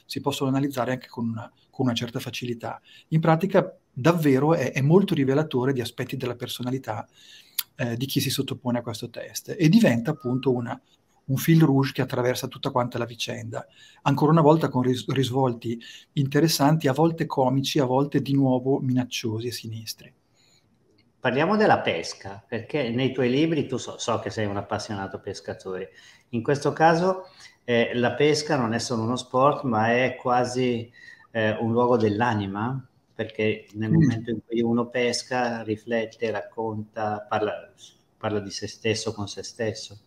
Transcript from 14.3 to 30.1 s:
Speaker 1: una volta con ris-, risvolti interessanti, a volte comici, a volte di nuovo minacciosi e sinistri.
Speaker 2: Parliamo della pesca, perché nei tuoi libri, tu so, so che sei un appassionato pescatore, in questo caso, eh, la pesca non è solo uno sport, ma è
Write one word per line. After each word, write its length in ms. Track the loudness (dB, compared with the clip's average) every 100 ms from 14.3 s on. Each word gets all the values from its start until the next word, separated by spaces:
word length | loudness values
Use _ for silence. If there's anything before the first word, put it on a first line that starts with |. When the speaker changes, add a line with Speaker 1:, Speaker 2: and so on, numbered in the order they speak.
Speaker 1:
una 100 | 6
volta 280 | 6 6 2
con 140 | 0
ris-, 220 | 0 -2 -2
risvolti 720 | -2 0 0 0 -2 -6 -8 -10 -20 -10
interessanti, 760 | -4 0 2 2 4 4 4 2
a 40 |
volte 320 | 2 2 2 -4
comici, 520 | 0 2 2 0 0
a 60 |
volte 380 | 2 2 2 0
di 100 | 0
nuovo 460 | 2 4 2 2 0
minacciosi 680 | 2 0 -2 -4 -4 -4 -6
e 40 |
sinistri. 600 | -8 -10 -12 -12 -14 -16 _ _ _ _ _ _ _ _ _ _ _
Speaker 2:
Parliamo 360 | -2 0 2 4
della 240 | 4 4
pesca, 600 | 2 -2 -4 -10 -14 -16 _
perché 400 | -10 -6 -4 -2
nei 240 | 0 0
tuoi 160 | 0 0
libri, 380 | 2 2 0 -2
tu 100 | -6
so, 220 | -8 -10
so 200 | -4 -4
che 100 | -4
sei 160 | -4 -4
un 100 | -4
appassionato 640 | -6 -8 -6 -8 -8 -10
pescatore, 680 | -12 -12 -12 -12 -10 -10 -10 -16 -20 -20 _
in 120 | -6
questo 300 | -2 0 0
caso, 540 | 4 4 4 2 -2 -6 -20 -20 _
eh, 260 | 0 2 2
la 200 | 0 -2
pesca 420 | 2 2 2 0 0
non 160 | 0
è 60 | -2
solo 240 | -2 -2
uno 140 | -2 -4
sport, 480 | -2 4 4 4
ma 280 | 0 0 2
è 240 | 2 2